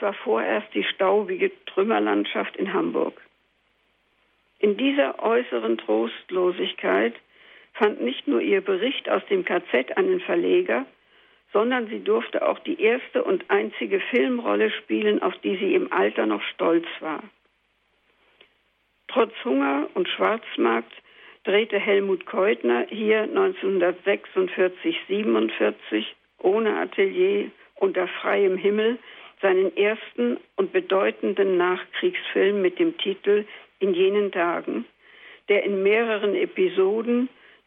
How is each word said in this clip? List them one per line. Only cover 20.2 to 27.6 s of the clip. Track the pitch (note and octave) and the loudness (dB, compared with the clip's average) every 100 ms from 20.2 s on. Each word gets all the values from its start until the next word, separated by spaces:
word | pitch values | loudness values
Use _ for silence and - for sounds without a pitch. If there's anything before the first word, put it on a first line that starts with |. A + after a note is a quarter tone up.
| F#3+ A3+ - - A#2 - - - _ - - - | 0 -2 -6 -2 0 0 -4 -16 _ -20 -20 -10
drehte | G#3+ G3+ A3+ G3+ | 0 0 2 -2
Helmut | G#3 G3 G3 F#3 - | 2 2 2 -2 -2
Keutner | - G3 A#3+ B3 A#3+ - | 0 0 2 0 0 -2
hier | G#3+ G#3+ A3 G#3+ | -2 0 0 0
neunzehnhundertsechsundvierzig | - F#3+ F#3 F#3+ F#3+ F3 F3+ G3 G3+ - F#3 F3+ - F#3 F3+ E3 E3 - | 0 0 0 -2 2 0 0 -2 -2 -2 -2 -2 0 0 0 -4 -4 -2
siebenundvierzig | G3 A3 A3 - - A3 - - G#2+ A2 - _ - | -2 0 2 0 0 -2 -2 -4 -4 -4 -12 _ -2
ohne | F#3 G#3+ G#3+ F#3 | 0 2 0 -2
Atelier | F#3 - G3 F#3 F#3+ G3+ G#3 - | -4 0 0 2 2 0 -4 -10